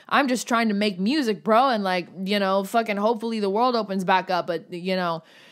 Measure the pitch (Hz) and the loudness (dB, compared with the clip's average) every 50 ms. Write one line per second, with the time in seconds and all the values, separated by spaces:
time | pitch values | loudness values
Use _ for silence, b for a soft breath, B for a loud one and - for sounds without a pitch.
0 | B - - 240 294 247 254 214 - - 247 226 233 220 202 202 208 214 190 175 | B 0 0 2 2 2 0 -2 -2 0 0 2 2 2 2 0 0 0 0 -2
1 | 190 220 294 320 262 220 208 160 151 208 220 226 269 277 240 214 196 190 180 180 | -2 0 0 0 0 0 -2 -2 0 2 4 4 4 4 2 0 0 0 -2 -2
2 | 170 - - 175 190 190 208 208 196 190 190 196 196 196 - 233 226 214 202 196 | -4 -6 -10 -8 -4 -2 0 0 2 2 2 0 0 0 0 0 0 0 0 0
3 | 202 226 240 214 226 233 226 220 202 196 190 214 247 254 240 233 214 196 190 196 | 0 0 0 0 -4 -4 -4 -2 -2 0 0 2 2 2 2 0 -2 -2 -4 -2
4 | 185 180 190 185 175 - 180 175 165 180 165 247 - - 180 175 175 185 185 185 | 0 2 2 2 2 0 -2 -2 -2 -2 -4 -6 -8 -10 -10 -6 -4 -2 -2 0
5 | 180 175 165 160 B B B B B B | 0 -2 -4 -4 B B B B B B